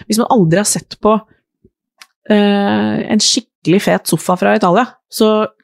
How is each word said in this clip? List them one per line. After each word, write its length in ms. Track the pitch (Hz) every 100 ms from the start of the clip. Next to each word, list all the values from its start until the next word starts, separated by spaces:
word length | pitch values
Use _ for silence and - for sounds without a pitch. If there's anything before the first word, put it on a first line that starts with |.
| -
hvis 160 | 214
man 100 | -
aldri 300 | 254 165 175
har 80 | 208
sett 260 | 175 - -
på, 160 | 208 214 - _ _ _ _ _ _ _ - _ -
eh, 680 | 208 202 202 202 214 214 214 -
en 80 | 214
skikkelig 640 | - - - _ - 190
fet 260 | - 185 -
sofa 300 | 165 - 180
fra 160 | 202 214
Italia, 300 | 185 185 247 - _
så 380 | - 220 214 214 -